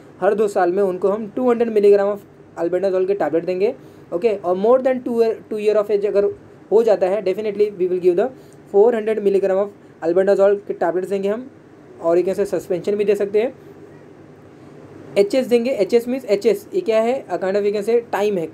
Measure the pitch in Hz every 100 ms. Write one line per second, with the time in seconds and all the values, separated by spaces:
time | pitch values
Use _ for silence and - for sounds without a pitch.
0 | - - 185 214 208 208 175 190 196 180
1 | 196 214 214 254 254 233 233 214 202 202
2 | 202 202 - - - - 170 180 196 185
3 | 185 202 151 160 170 185 214 - - -
4 | - 170 233 196 175 185 214 262 262 254
5 | 254 233 226 - - 214 208 208 208 202
6 | 208 196 202 - - - - 208 226 185
7 | 180 208 190 190 214 202 208 185 180 185
8 | 180 175 247 - - - - 202 233 226
9 | 214 214 202 196 190 190 202 - - -
10 | 165 175 190 196 196 202 - - 175 175
11 | 185 196 196 220 262 - - - - -
12 | 170 175 180 190 196 175 - 180 190 208
13 | 208 202 202 208 254 - - - - -
14 | - - - - - - - - - -
15 | - 202 202 269 247 240 233 226 190 233
16 | 240 262 233 202 226 202 - 190 226 220
17 | 226 262 - 175 190 202 202 208 202 233
18 | 233 190 208 190 160